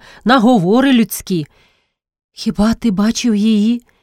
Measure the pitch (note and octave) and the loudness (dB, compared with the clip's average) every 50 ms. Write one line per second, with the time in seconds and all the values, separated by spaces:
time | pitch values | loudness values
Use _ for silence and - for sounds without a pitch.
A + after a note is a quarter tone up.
0 | - - - - - G#3 B3+ C4+ G3+ B3 B3+ A3 E3 F3+ G#3+ B3+ C4+ C#4 C4 A#3 | -6 -14 -20 -6 0 0 2 4 4 4 2 2 2 2 2 2 2 2 2 2
1 | A3+ - - - - - F#3+ E3 C#3+ - _ _ _ _ _ _ _ _ _ _ | 0 -2 -6 -12 -8 -6 -6 -6 -6 -8 _ _ _ _ _ _ _ _ _ _
2 | _ _ _ _ _ _ _ - - A3+ - - G#3 A3+ A3+ - - A#3 F#3+ G3 | _ _ _ _ _ _ _ -10 -8 -6 -2 0 0 0 0 -2 -2 -2 -2 0
3 | G3+ A3 A3+ - - A#3+ G#3+ G3+ G#3 A3+ A3 G#3 G#3 A3+ A#3+ A#3 - _ _ _ | -2 -2 -2 -2 -2 -2 0 0 0 0 0 2 0 0 -2 -4 -6 _ _ _